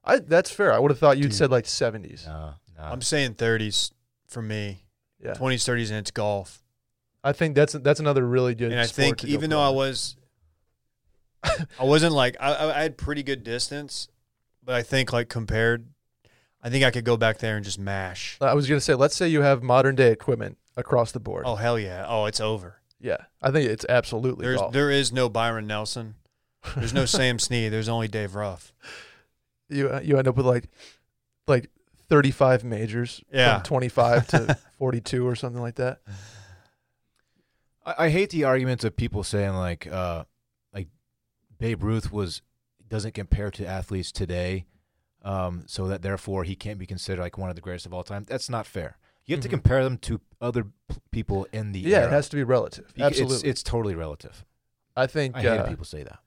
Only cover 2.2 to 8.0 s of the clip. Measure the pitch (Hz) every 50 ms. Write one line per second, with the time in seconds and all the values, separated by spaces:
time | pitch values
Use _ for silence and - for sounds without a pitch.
2.2 | 80 82 78 78 78 76 73 - _ _ 82 80 78 78 120 131 120 - 160 147
3.2 | 139 123 104 - 117 113 113 110 110 107 98 - - - _ _ _ _ _ _
4.2 | _ _ - 123 113 107 107 107 104 101 95 90 _ _ _ _ _ _ _ _
5.2 | - 120 - - 127 131 127 117 - - 123 117 117 107 107 107 101 - _ 117
6.2 | 107 104 104 101 92 - - - _ _ _ _ _ _ _ _ _ _ _ _
7.2 | - 139 139 - 170 156 143 143 151 147 - 147 127 147 147 147